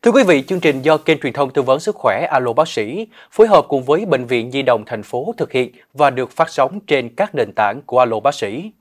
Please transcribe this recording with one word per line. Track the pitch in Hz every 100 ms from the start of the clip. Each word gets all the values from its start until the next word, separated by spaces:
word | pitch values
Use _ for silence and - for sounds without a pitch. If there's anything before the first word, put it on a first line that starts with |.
Thưa | 233
quý | 233
vị, | 214 151
chương | 131 185
trình | 170 135
do | 139 156
kênh | - 151
truyền | 139
thông | 143 139
tư | 143
vấn | 127 135
sức | 214 208
khỏe | 120 101 165
Alo | 139 123
Bác | 117 160
Sĩ | - 107 160 220 - -
phối | - 220
hợp | 185 -
cùng | 139
với | 127 156 208
Bệnh | 139 120
viện | 123 117
Nhi | 139
Đồng | 131 117 107
thành | 113
phố | 101 123 160 226
thực | 151
hiện | 131 120 _ _
và | 131 147
được | 127 127
phát | - 160
sóng | - 131 - -
trên | 143 120 117
các | 202
nền | 147 107 101
tảng | 104 117 -
của | 127
Alo | 123 110
Bác | 135
Sĩ. | 143 104 117 208 _